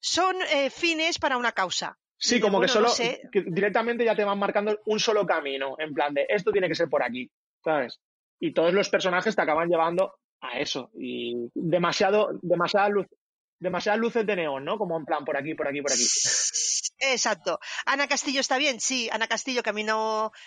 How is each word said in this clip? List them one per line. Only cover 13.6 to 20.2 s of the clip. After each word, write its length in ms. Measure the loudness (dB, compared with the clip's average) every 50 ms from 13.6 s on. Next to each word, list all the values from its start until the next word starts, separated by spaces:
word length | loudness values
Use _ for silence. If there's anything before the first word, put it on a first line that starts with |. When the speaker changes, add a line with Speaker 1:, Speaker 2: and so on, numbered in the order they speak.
Speaker 2:
demasiadas 400 | -4 -4 -4 -2 0 0 0 0
luces 260 | 0 0 0 0 0
de 100 | 0 0
neón, 280 | 0 -2 -2 -2 -4 -4
¿no? 140 | -4 -4 -4
Como 180 | -4 -4 -4
en 80 | -4 -4
plan, 200 | -2 -4 -2 -2
por 120 | -2 -4
aquí, 180 | -2 -4 -4 -4
por 120 | -4 -4 -4
aquí, 120 | -4 -4
por 100 | -2 -2 0
aquí. 120 | 0 2 0 0 0 0 0 0 0 -2 -2 -2 -2 -2 -2 -2 -4 -4 -6 -6 _
Speaker 1:
Exacto. 600 | -2 -2 0 0 0 0 -2 -2 -2 -4 -4 -4 -6 -8 -10 -4 -2
Ana 220 | -2 0 0 0 0
Castillo 320 | 0 -2 -2 -2 -2 -2
está 180 | 0 0 0 2
bien, 220 | 2 0 0 -2
sí. 280 | -2 -2 -2 -2 -2 -4 -4
Ana 140 | -4 -2 -2
Castillo, 340 | -2 -2 -2 -2 -4 -2 -2
que 80 | -2
a 20 | -2
mí 120 | -2 -2
no, 480 | -2 0 0 0 0 -2 -2